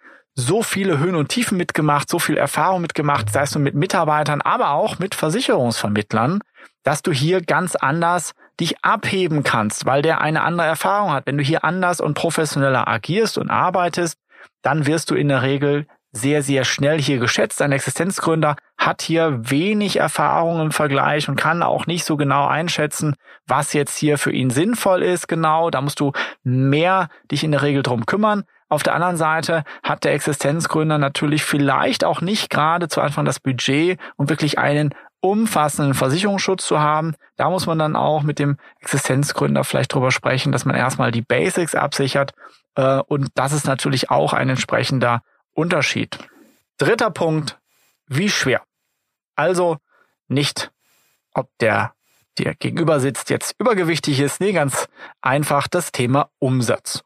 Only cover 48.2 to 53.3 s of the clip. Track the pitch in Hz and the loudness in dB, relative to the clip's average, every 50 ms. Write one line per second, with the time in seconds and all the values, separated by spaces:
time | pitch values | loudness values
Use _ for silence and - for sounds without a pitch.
48.2 | 202 202 - - - 135 117 - - _ _ _ _ _ _ _ _ _ _ _ | 0 0 0 0 0 0 0 -2 -2 _ _ _ _ _ _ _ _ _ _ _
49.2 | _ _ - - 151 175 185 175 180 170 156 147 _ _ _ _ _ _ _ _ | _ _ -4 0 0 2 2 2 2 0 0 -4 _ _ _ _ _ _ _ _
50.2 | _ - 131 143 143 - - - - - _ _ _ _ _ _ _ _ _ _ | _ -2 0 0 0 -2 -4 -6 -10 -10 _ _ _ _ _ _ _ _ _ _
51.2 | _ _ - 139 127 _ _ - 127 107 101 104 110 120 - _ _ _ _ _ | _ _ -6 -6 -6 _ _ 0 0 2 2 2 -2 -4 -8 _ _ _ _ _
52.2 | _ _ - - - - 160 - - 123 120 143 160 160 156 139 127 139 117 - | _ _ -6 -4 -4 -4 -4 -4 -6 -4 -2 0 2 2 2 2 0 -2 -4 -4
53.2 | - - | -4 -2